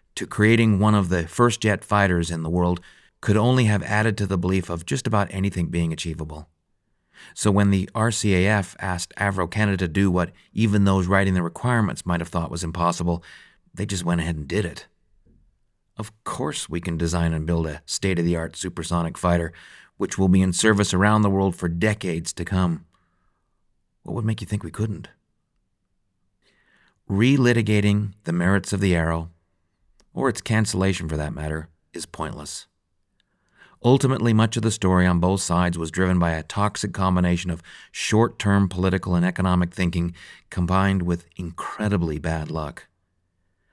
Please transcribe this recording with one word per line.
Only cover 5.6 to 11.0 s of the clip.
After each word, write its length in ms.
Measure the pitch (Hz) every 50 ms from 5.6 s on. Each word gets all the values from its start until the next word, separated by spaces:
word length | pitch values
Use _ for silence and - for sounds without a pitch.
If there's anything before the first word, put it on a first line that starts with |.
| 85
being 240 | 78 85 85 85 82
achievable. 560 | 78 - - 85 78 80 78 78 73 76 80 _ _ _ _ _ _ _ _ _ _ _ _ _ _ - - - -
So 180 | - - 107
when 200 | 95 101 101 101
the 180 | 101 95 92 - -
R 180 | 110 110 117
C 240 | 101 - - 104 95
A 120 | 90 92
F 300 | 101 107 104 92 - - -
asked 340 | 98 95 90 87 - - -
Avro 320 | - 101 101 98 95 87 85
Canada 280 | - 104 107 101 98
to 100 | 90 95 82
do 220 | 78 95 101 95
what 200 | 90 90 85 85 - _ _ _ -
even 320 | - 113 107 104 104 98
those 220 | 98 95 95